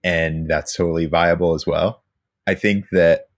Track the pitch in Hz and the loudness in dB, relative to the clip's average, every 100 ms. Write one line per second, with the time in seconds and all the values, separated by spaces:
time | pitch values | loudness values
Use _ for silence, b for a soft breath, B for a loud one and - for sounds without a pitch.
0 | 90 85 80 80 80 76 - - 87 82 | 0 0 -2 -4 -2 -4 -4 -4 -2 0
1 | 82 82 85 85 87 80 - 82 92 - | 0 2 2 2 0 -2 -2 0 -2 -4
2 | _ _ _ _ - 95 107 101 95 - | _ _ _ _ -4 -2 0 -2 -2 2
3 | 85 - - | 4 4 -2